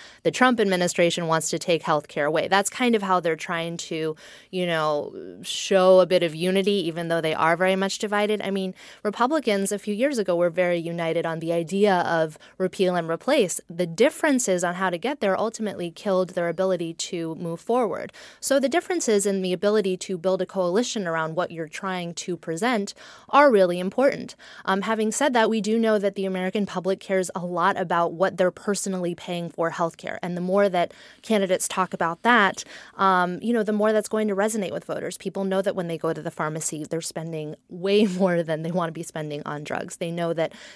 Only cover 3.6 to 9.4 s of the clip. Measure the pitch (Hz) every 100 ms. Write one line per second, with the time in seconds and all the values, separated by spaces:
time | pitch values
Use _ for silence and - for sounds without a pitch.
3.6 | 170 170 - 160 156 156 - - - 185
4.6 | 175 165 156 147 - 95 87 90 - -
5.6 | - 190 185 185 175 180 170 160 180 196
6.6 | 196 202 165 160 165 165 156 156 160 170
7.6 | 185 190 196 - 214 208 208 208 190 196
8.6 | 190 - - - 214 202 247 311